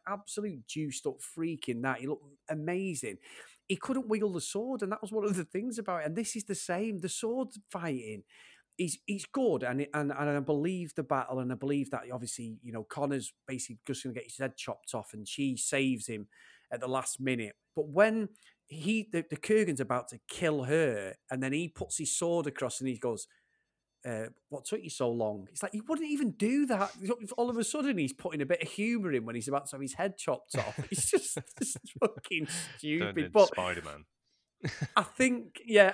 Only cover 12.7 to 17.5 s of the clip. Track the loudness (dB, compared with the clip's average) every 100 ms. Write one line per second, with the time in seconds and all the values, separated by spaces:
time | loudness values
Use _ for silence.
12.7 | -10 -8 -2 0 0 -4 -12 -10 -8 -8
13.7 | -8 -6 -6 -6 -8 -10 -6 -6 -4 -8
14.7 | -8 -6 -8 -8 -12 -8 -2 0 0 0
15.7 | 2 4 2 -2 -6 -8 -16 -20 -20 _
16.7 | -6 -2 0 -2 -2 0 0 -2